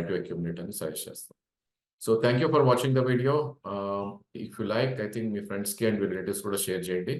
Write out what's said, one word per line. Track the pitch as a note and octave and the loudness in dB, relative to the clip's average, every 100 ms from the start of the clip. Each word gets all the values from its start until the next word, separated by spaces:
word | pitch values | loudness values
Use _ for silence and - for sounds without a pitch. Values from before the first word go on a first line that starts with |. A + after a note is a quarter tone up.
| E2 | 0
to | F2 | -2
accumulate | - E2+ E2+ E2 | -2 -4 -4 -4
అని | F2 - | -8 -6
సజెస్ట్ | D#2+ D#2 - | -6 -6 -10
చేస్తాం. | - - _ _ _ _ _ _ _ | -12 -18 _ _ _ _ _ _ _
So | - A2+ | 2 4
thank | A#2+ B2 | 4 4
you | D#3 | 4
for | D3+ B2+ | 6 6
watching | A#2+ C3+ C3 | 6 4 4
the | B2+ | 4
video. | A#2+ C3 D3 D3+ - G2 | 2 2 2 0 -6 -8
Uh, | G2+ G2 G2+ G2+ G2+ _ - G#2+ | -6 -4 -4 -4 -8 _ -12 -12
if | - | -6
you | G2+ | -2
like, | A2 C3 - | 0 0 0
I | G#2 | -4
think | A2+ A2+ | -4 -4
మీ | G#2 G2+ | -4 -4
ఫ్రెండ్స్ | G2 G2+ - | -4 -4 0
కి | A2 | 0
and | G#2 | 2
మీ | G2 | 0
రిలేటివ్స్ | F#2 F#2 F#2+ F2 | -2 -4 -4 -2
కూడా | G2 | -2
షేర్ | - F#2 F2+ | 0 -2 -2
చేయండి. | F#2 F2+ F2 | -2 -2 -6